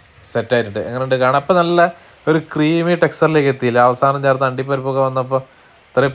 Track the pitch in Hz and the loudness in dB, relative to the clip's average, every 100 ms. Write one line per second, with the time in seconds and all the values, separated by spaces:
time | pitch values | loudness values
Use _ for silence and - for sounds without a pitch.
0 | - _ - 120 104 120 107 101 87 123 | -20 _ -8 -6 0 -2 -2 -6 -6 -6
1 | 131 131 127 139 - 180 170 170 175 - | -2 0 2 0 0 0 2 2 2 0
2 | - - - 160 156 156 151 170 165 175 | -20 -10 -2 -2 -2 -2 0 0 0 0
3 | 165 - 160 156 139 127 123 120 123 120 | 0 0 0 2 0 0 0 2 2 4
4 | 139 139 139 131 135 127 135 139 131 135 | 0 0 0 0 0 -4 -4 -4 -2 -2
5 | 135 131 123 131 127 _ _ _ _ - | -2 -2 -4 -4 -6 _ _ _ _ 0
6 | 135 | 0